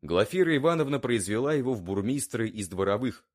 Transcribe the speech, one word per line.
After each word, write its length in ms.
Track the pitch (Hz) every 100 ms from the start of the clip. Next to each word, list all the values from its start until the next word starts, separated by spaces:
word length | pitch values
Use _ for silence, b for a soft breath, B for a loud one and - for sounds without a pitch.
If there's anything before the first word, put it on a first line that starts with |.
Глафира 560 | 76 87 107 185 175 151
Ивановна 420 | 156 170 143 143
произвела 540 | 123 117 95 107 139
его 200 | 151 127
в 80 | 120
бурмистры 640 | 87 98 101 139 - 120 110
из 200 | 107 95
дворовых. 580 | 90 98 101 123 - _